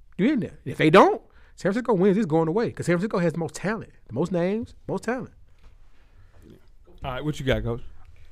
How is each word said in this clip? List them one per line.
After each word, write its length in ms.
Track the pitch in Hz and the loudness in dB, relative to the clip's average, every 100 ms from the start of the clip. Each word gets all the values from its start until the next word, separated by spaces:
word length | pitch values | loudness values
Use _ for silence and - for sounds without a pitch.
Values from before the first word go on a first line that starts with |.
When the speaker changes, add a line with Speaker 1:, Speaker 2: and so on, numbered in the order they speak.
| - - | -16 -2
Speaker 1:
you 140 | 214 | 0
in 80 | 285 | 0
there. 180 | 117 - | -4 -10
If 140 | - - | -10 0
they 120 | 151 | 6
don't, 300 | 180 330 440 - - - | 8 8 4 -8 -20 -20
San 180 | - 175 | -4 -2
Francisco 220 | 208 240 | -2 0
wins. 220 | 196 202 190 | 2 4 2
It's 100 | 196 | 2
going 220 | 160 160 | 0 0
away 240 | 190 208 | 0 -4
'cause 140 | - 104 | -4 -2
San 80 | 175 | 0
Francisco 220 | 214 208 | 0 -2
has 140 | 170 | -2
the 40 | 156 | -2
most 160 | 156 | -6
talent, 380 | - - 220 - - - | -6 -6 -6 -8 -18 -12
the 40 | |
most 180 | 110 170 | -6 -2
names, 420 | 175 180 220 247 - - | 0 -2 -2 -6 -14 -8
most 160 | 190 | -6
talent. 280 | 220 254 139 - - - - - - - - - - - - - - - - - | -4 -6 -8 -16 -20 -20 -20 -20 -20 -20 -20 -20 -20 -20 -20 -20 -20 -20 -20 -12
Speaker 2:
All 60 | 139 | -8
right, 120 | 127 | -6
what 140 | 151 147 | -6 -4
you 80 | 131 | -2
got, 160 | 110 | -2
Coach? 200 | 113 120 - - - - - | -2 -6 -8 -16 -18 -20 -20